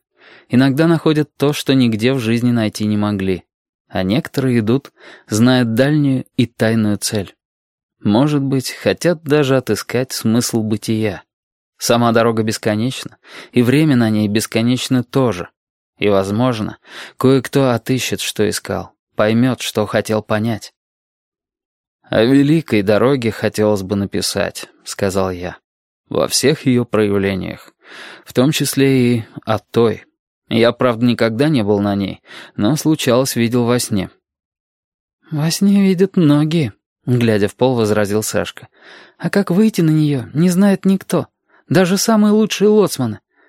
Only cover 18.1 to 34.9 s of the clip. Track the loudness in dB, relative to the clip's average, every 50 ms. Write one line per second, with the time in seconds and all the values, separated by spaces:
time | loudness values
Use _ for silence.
18.1 | -6 -6 -6 -8 -4 -2 -2 -2 -2 -6 -6 -6 -8 -8 -8 -12 _ _ _ _
19.1 | _ 0 0 2 2 2 2 0 0 -4 -6 -6 -4 -4 -4 -2 -2 -4 -2 -2
20.1 | -4 -4 -2 -2 -4 -2 -2 -4 -6 -6 -10 -16 _ _ _ _ _ _ _ _
21.1 | _ _ _ _ _ _ _ _ _ _ _ _ _ _ _ _ _ _ _ -4
22.1 | 0 2 2 4 4 4 4 4 2 0 0 0 -2 0 2 2 2 2 4 2
23.1 | 2 0 -2 -4 -4 -2 -4 -4 -2 0 0 0 0 0 -2 -4 -4 -4 -4 -4
24.1 | -4 -6 -6 -4 -4 -4 -4 -4 -6 -12 -18 -18 _ _ -16 -14 -8 -4 -4 -2
25.1 | -2 -2 -4 -4 -6 -8 -10 -12 -12 -14 _ _ _ _ _ _ _ _ _ -6
26.1 | -4 -2 -2 -2 -2 0 0 0 0 0 0 0 0 0 0 -2 0 0 0 0
27.1 | 0 0 0 -2 -2 -4 -6 -10 -12 -14 -18 -20 _ _ _ -20 -20 -20 -20 -20
28.1 | -20 -20 _ -6 -2 0 0 2 0 0 -2 -2 0 0 2 2 4 2 2 2
29.1 | 0 0 -2 -8 -14 -14 -6 -4 -4 -4 _ _ 0 0 2 2 0 -4 -12 _
30.1 | _ _ _ _ _ _ _ -4 0 2 2 2 2 2 0 0 0 2 0 0
31.1 | 2 2 0 -2 0 0 0 0 2 0 0 0 0 0 0 0 -2 -2 -2 -4
32.1 | -6 -12 _ -20 -20 -20 -20 -16 -6 -2 0 0 0 0 0 -2 -2 0 0 2
33.1 | 2 2 2 0 0 -2 -2 0 0 0 0 2 0 0 -2 -2 -4 -4 -4 -6
34.1 | _ _ _ _ _ _ _ _ _ _ _ _ _ _ _ _